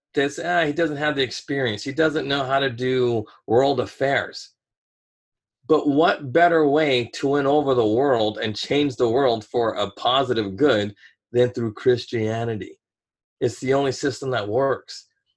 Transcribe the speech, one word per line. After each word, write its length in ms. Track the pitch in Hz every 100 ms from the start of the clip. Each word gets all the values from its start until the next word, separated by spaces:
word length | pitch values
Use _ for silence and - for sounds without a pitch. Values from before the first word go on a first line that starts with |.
| _
they 140 | - 139
say, 180 | 143 160
"Ah, 200 | 175 156
he 80 |
doesn't 240 | 147 160 143
have 180 | 151 139
the 60 |
experience. 600 | 127 - - 139 127 104
He 100 | 139
doesn't 340 | 131 160 147 139
know 160 | 143
how 160 | 131 135
to 100 | 139
do 560 | 117 127 127 123 117 107 - -
world 320 | 113 135 131
affairs." 720 | 110 - 139 131 90 - - _ _ _ _ _ _ _ _ _ _ _ 123
But 200 | 156 147
what 460 | 139 170 - 139
better 340 | 143 170 165 151
way 380 | 147 156 127 117 -
to 140 | 139
win 160 | 143 139
over 280 | 147 139
the 120 | 127 110
world 540 | 110 143 120 107 101
and 160 | 113 104
change 400 | - 143 147 120
the 120 | 120
world 360 | 120 135 113 -
for 280 | 123 113 95
a 140 | 101
positive 640 | - 120 127 131 113 101 95
good 380 | 143 110 104 101 - _ _
than 200 | 120 123
through 220 | 123 117 107
Christianity? 1040 | 131 120 - 120 107 113 117 110 - - _ _ _ _ _ -
It's 200 | 127 -
the 140 | 131
only 200 | 135 139
system 380 | 127 147 123 131
that 180 | 123 101
works. 580 | 113 139 123 - - - _ _